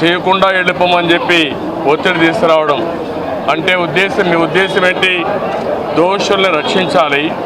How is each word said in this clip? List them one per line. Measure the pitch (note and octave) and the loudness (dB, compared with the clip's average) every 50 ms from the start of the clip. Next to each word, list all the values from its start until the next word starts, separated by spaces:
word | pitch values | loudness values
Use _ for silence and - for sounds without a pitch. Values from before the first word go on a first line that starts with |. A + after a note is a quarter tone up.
| D#3+ | 0
చేయకుండా | E3+ F3 F3+ D#3 F#3 F#3 F#3+ F#3+ F#3+ | 0 0 0 0 0 0 2 2 2
వెళ్ళిపోమని | F#3+ F#3 F3+ F3+ F3 F3 F3+ F3+ F3 F3 E3+ E3+ E3+ | 2 2 0 0 0 0 0 2 2 2 2 2 2
చెప్పి | F3 E3+ - F3 E3 D#3 C#3 - - - - - - E3 | 0 2 2 2 2 2 0 -2 -6 -6 -6 -6 -4 0
ఒత్తిడి | C3+ D3+ D#3 - F#3+ F3+ E3 | 0 0 2 0 0 0 2
తీసుకురావడం. | E3 E3 E3 E3 F3 E3 D#3+ D#3 D#3 D3 C#3+ B2 - - - - - - - - - - - - - C3+ | 2 2 2 2 2 4 4 4 2 2 0 0 -2 -4 -6 -6 -6 -8 -6 -6 -6 -6 -6 -4 -2 -2
అంటే | D3 E3 E3 F#3 F#3 | -2 0 0 0 0
ఉద్దేశం, | F3+ F3 D#3+ D3 - G3 F#3+ - G#3 F#3+ F3 | 0 0 0 0 0 0 0 0 0 0 2
మీ | E3+ | 2
ఉద్దేశం | E3 E3 D3+ D3+ F#3 F#3+ F#3 F#3+ G3 F3+ | 0 0 0 2 0 0 0 0 0 0
ఏంటి? | F3+ F#3 - F3+ F#3 F3+ F3 E3+ - G#3 F#3+ - - - - - - - - - - - | 0 2 2 0 0 0 0 -2 -2 -4 -4 -4 -4 -4 -4 -4 -4 -4 -4 -4 -2 0
దోషుల్ని | D3 E3 F#3 G3 G3+ - - G3+ G3 F#3+ F#3+ | 0 2 2 0 0 0 0 0 2 2 2
రక్షించాలి, | E3 D3+ D3 - G#3+ G3 F#3 D#3 - F3+ D#3+ D3 C#3+ C#3+ D3+ E3 - - - | 0 0 0 0 0 0 0 0 2 2 2 2 2 0 0 -2 -4 -6 -6